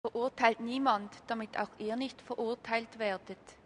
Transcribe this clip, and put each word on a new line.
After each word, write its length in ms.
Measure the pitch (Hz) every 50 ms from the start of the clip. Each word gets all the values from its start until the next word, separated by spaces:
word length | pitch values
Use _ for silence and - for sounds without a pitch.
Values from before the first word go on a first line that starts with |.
Verurteilt 600 | _ 226 - 233 233 262 - - 254 226 220 -
niemand, 500 | 233 233 247 262 269 269 226 202 202 202 - - - -
damit 300 | 233 226 220 214 - -
auch 120 | 208 202 - -
ihr 180 | 214 214 220
nicht 240 | 247 262 254 - -
verurteilt 800 | - - 247 - 233 220 240 - - - 226 233 226 220 - 233
werdet. 400 | 220 208 190 185 - - 190 - - - - - -